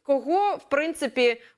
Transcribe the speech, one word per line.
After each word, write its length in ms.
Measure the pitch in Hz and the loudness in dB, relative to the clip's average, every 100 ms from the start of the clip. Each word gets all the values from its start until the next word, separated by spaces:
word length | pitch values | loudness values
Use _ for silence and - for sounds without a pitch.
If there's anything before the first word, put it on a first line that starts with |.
кого, 520 | - 277 247 359 403 370 | -2 -2 0 0 0 -2
в 140 | - | -4
принципі, 720 | 277 311 320 330 285 247 233 - | -2 -2 -4 -4 0 0 0 -8